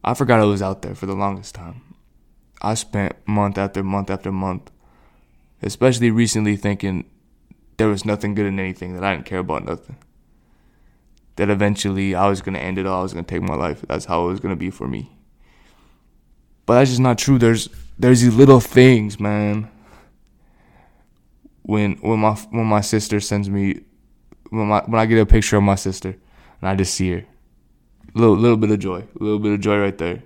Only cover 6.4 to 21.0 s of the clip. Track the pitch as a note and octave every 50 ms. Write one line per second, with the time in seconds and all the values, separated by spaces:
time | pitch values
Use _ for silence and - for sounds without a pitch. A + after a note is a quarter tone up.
6.4 | G#2+ G#2 G#2 G2+ - G#2 G2 F#2+ - G2 F#2 F2+ - _ _ _ _ _ _ _
7.4 | _ _ - _ _ _ _ - A2+ A2 G#2 G2 - A2 G#2 G#2 - G2+ G#2 G#2
8.4 | G#2 G2 F#2+ G2 F#2+ F#2+ F2+ - F2+ F2+ F2+ F2+ F#2 G2 F#2 D2 - - G2+ F#2
9.4 | F#2 F#2 D#2+ A#1+ G1+ - F2 F2 _ - C3+ - _ _ _ _ _ _ _ _
10.4 | _ _ _ _ _ _ _ _ _ _ _ _ _ _ _ _ _ _ _ -
11.4 | G2+ G2+ G#2 F#2+ G#2 G2+ G2+ - - G2 F#2+ F#2+ G2 G2 F#2 F2+ G2 G2+ G2 F#2+
12.4 | - F#2+ F#2+ D#2+ C2 F2+ F#2+ F#2+ F#2+ F#2+ F#2+ F#2 F#2 F#2+ - E2+ E2+ - F#2 D#2+
13.4 | - - D#2+ C2+ D2+ E2+ C#2+ - - - C#2 C2 - - F2 E2 F2 F2 F#2 G2+
14.4 | - G2+ F#2+ E2 F2+ F#2 F#2+ - - C2 B1+ G#1+ - - _ _ _ _ _ _
15.4 | _ _ _ _ _ _ _ _ _ _ _ _ _ _ _ _ _ _ _ _
16.4 | _ _ _ _ _ - A#2 B2 C#3 C3 B2+ A#2+ C3 B2+ A#2+ - - C#3 C#3 B2
17.4 | A#2 A2+ A#2 A2 - - - - - - - - - B2 B2+ A#2+ A#2+ B2 A2 A#2
18.4 | C#3 C3+ C#3 B2 - - - B2+ B2+ C3 B2+ A2+ G#2+ G#2+ G2+ - G#2 G#2 G#2 G#2
19.4 | G#2 G#2 G#2 G#2+ G#2+ A2 - - _ - - - - _ _ _ _ _ _ _
20.4 | _ _ _ _ _ _ _ _ _ _ _ _